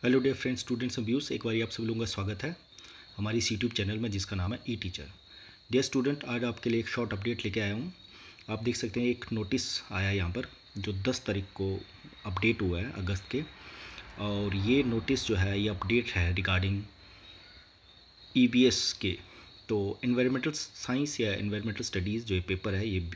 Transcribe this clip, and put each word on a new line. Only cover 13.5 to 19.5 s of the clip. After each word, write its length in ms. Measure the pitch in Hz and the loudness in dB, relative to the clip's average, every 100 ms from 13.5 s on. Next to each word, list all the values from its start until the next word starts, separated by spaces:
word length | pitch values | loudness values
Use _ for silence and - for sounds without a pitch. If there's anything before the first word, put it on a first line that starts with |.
| - - - - - - - | -12 -18 -16 -16 -16 -16 -6
और 380 | 104 101 104 98 | -2 0 0 0
ये 260 | 101 135 | 4 4
नोटिस 440 | 131 113 107 135 - | 4 2 2 0 2
जो 80 | |
है 260 | 101 95 101 | 2 4 4
ये 80 | 104 | 2
अपडेट 420 | 95 92 117 120 | 0 2 2 2
है 240 | - 87 | 2 2
regarding 460 | 87 92 92 92 98 104 - - - - - - - - - - - - - - 135 | 2 2 2 2 0 -4 -16 -20 -20 -20 -20 -20 -20 -20 -20 -20 -20 -20 -20 0 6
ईवीएस 560 | 123 123 127 - - | 6 8 6 6 0
के। 260 | - 98 - - - - | -2 -2 -4 -10 -20 -20